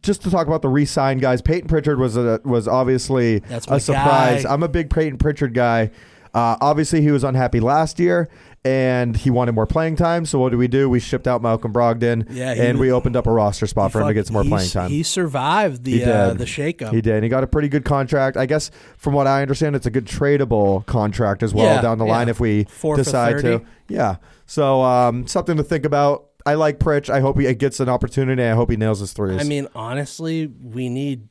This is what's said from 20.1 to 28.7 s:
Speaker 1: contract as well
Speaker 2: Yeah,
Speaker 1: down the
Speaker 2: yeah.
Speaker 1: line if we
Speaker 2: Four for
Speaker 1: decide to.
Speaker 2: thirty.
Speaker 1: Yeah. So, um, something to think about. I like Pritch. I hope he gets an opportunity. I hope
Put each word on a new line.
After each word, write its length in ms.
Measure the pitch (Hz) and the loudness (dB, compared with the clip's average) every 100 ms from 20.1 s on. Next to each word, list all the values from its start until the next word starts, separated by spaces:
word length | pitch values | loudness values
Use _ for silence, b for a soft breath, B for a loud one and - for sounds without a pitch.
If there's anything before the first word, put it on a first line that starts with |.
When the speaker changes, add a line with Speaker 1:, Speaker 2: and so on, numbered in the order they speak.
| - 143 143 127 110 101 95 - | -2 2 2 2 2 2 0 -2
Speaker 1:
contract 560 | 120 107 101 107 98 | -2 0 0 -2 0
as 100 | 113 | -2
well 120 | 104 110 | 2 4
Speaker 2:
Yeah, 160 | 107 | 4
Speaker 1:
down 160 | 117 113 | 2 0
the 80 | 110 | 0
Speaker 2:
yeah. 60 | |
Speaker 1:
line 160 | 113 120 | 0 0
if 120 | 113 | 0
we 240 | 120 104 | 0 0
Speaker 2:
Four 320 | 104 - 160 147 | -2 -4 -2 0
for 80 | |
Speaker 1:
decide 320 | 135 131 120 117 | 0 0 0 2
to. 60 | |
Speaker 2:
thirty. 220 | 127 117 B B - | 0 -2 B B -8
Speaker 1:
Yeah. 280 | 220 110 92 b b b | -2 -2 -4 b b b
So, 360 | - 139 135 | -2 2 2
um, 440 | 127 123 123 120 120 | 2 2 2 0 -4
something 300 | 190 175 160 | -4 -2 -2
to 60 | |
think 220 | 143 160 | -2 -2
about. 420 | 143 143 143 143 _ _ - | 0 2 2 0 _ _ -2
I 80 | |
like 240 | 151 156 156 | 2 0 0
Pritch. 300 | 160 147 143 | 0 0 0
I 120 | 139 | 0
hope 180 | 135 139 | 0 0
he 160 | 131 | 0
gets 260 | 113 135 - | 0 -2 -2
an 80 | 127 | -2
opportunity. 540 | 123 120 - 131 131 | 0 -2 -2 -2 0
I 120 | 120 | 2
hope 160 | 113 113 | 2 0